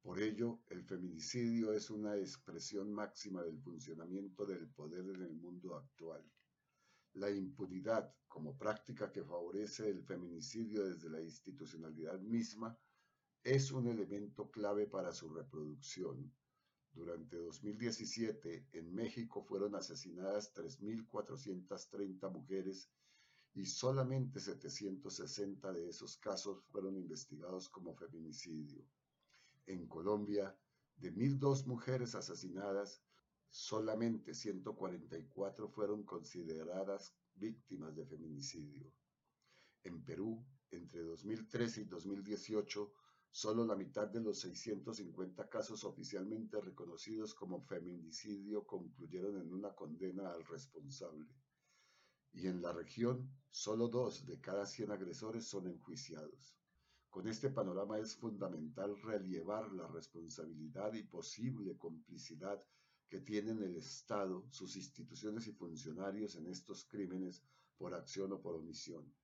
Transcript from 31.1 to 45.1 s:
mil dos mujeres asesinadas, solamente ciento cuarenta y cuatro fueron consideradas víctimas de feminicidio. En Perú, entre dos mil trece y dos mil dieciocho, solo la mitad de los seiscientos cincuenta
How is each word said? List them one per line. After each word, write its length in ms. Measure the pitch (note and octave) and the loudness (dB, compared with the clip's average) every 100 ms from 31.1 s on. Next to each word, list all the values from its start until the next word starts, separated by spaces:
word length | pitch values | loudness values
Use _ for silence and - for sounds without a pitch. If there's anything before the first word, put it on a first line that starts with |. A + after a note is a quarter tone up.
mil 300 | E2 C3+ C3+ | 6 6 8
dos 260 | C#3 C3+ B2 | 8 6 4
mujeres 480 | A#2+ - C3 A#2 | 0 2 2 2
asesinadas, 880 | G2+ F#2 E2+ F#2 F2+ G2+ G2 G2+ G2+ _ _ _ _ _ | -2 -4 -4 -4 0 2 2 0 -6 _ _ _ _ _
solamente 840 | - - G#2+ A2 G#2+ A#2 G#2+ F2+ | -6 0 2 4 6 6 4 0
ciento 440 | D#2+ G#2+ F#2 G2+ - | -4 0 0 -2 -2
cuarenta 420 | F#2 F2 - E2 | -2 -2 -4 -8
y 80 | E2 | -6
cuatro 420 | - G2 F#2+ G#2 | 2 2 2 -4
fueron 360 | G#2+ G2+ G#2 | 4 4 4
consideradas 1120 | G2+ F2 D#2+ F2+ E2 D#2+ D#2+ F2+ G2 G2 - _ _ | 2 -4 -2 -4 0 0 2 2 2 0 -4 _ _
víctimas 600 | F#2 G#2+ A2 - F2+ D#2+ D#2 | -2 -2 -2 -8 -6 -6 -6
de 100 | C#2+ | -6
feminicidio. 840 | D#2 D#2+ D2 C#2 E2+ D2 C#2+ C2+ _ _ _ _ _ _ - - _ | -6 -6 -4 -4 -4 -8 -8 -14 _ _ _ _ _ _ -20 -20 _
En 220 | F#2 E2+ | -8 -8
Perú, 420 | F2+ E2 G#2+ A2+ C3 - _ | -4 0 0 0 -6 -18 _
entre 320 | F2 E2+ E2+ | -10 -6 -4
dos 220 | E2 E2 | -4 -2
mil 240 | G2 A2+ A2 | -2 -2 0
trece 320 | A#2+ A#2 A2 | 2 2 0
y 40 | |
dos 220 | F#2+ F2 F2+ | -4 -4 -2
mil 160 | G2+ | -2
dieciocho, 720 | G2 G2+ - G#2+ G2+ G#2 G#2 - - _ _ | 0 -2 2 2 4 0 -2 -6 -20 _ _
solo 380 | - G#2+ A2+ A2+ | 0 4 6 6
la 80 | |
mitad 320 | G2 F#2 G#2 G#2 | 4 2 2 2
de 140 | A2+ | 4
los 180 | A2 F#2+ | 2 2
seiscientos 600 | F#2 - - G2+ A2+ A2 | -2 -4 -2 0 0 -4
cincuenta 500 | F2+ | -4